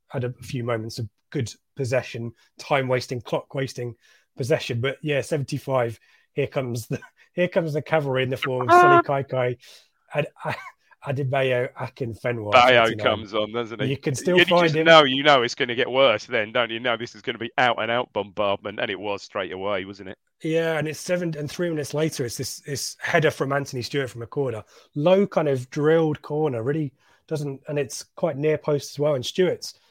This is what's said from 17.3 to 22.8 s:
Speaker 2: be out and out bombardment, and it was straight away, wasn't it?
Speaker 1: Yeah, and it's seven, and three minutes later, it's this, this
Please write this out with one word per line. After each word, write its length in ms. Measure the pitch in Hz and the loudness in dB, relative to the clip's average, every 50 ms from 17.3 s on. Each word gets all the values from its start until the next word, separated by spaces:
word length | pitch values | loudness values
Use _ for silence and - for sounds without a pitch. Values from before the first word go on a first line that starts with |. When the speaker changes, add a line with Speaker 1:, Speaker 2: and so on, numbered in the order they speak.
| 120 104 | -6 -6
Speaker 2:
be 120 | 113 - - - | -8 -4 0 2
out 220 | 127 123 117 - | 2 2 2 0
and 100 | 107 113 | 0 0
out 220 | 117 120 123 - | 0 -2 -2 -2
bombardment, 680 | - 107 101 101 90 107 104 101 98 101 104 104 101 117 | -4 -4 -4 -4 -4 -2 0 0 0 -2 -4 -8 -6 -4
and 100 | 127 110 | -4 -4
it 80 | 98 87 | -4 -6
was 240 | 101 104 101 98 | -6 -6 -6 -8
straight 300 | - - - 104 95 - | -8 -8 -6 -6 -6 -6
away, 320 | 90 95 95 101 104 95 95 | -6 -6 -4 -4 -4 -4 -4
wasn't 240 | 95 101 95 98 95 | -8 -12 -14 -14 -16
it? 100 | - - _ _ _ _ | -16 -18 _ _ _ _
Speaker 1:
Yeah, 360 | - 160 160 165 165 165 160 156 | -6 -2 -2 0 0 0 -2 -2
and 100 | 147 156 | -4 -6
it's 100 | 147 - | -6 -8
seven, 360 | - - 180 180 180 165 160 151 | -6 -4 -4 -2 -2 -4 -6 -6
and 120 | 147 147 | -8 -8
three 200 | - - 180 175 | -6 -4 -4 -4
minutes 240 | 160 151 143 - - | -4 -4 -6 -4 -2
later, 300 | 147 160 156 - - 131 | -2 -2 -2 -2 -4 -6
it's 120 | 117 - | -6 -6
this, 220 | - 131 - - - | -8 -8 -8 -10 -12
this 360 | - - 139 120 | -12 -10 -8 -8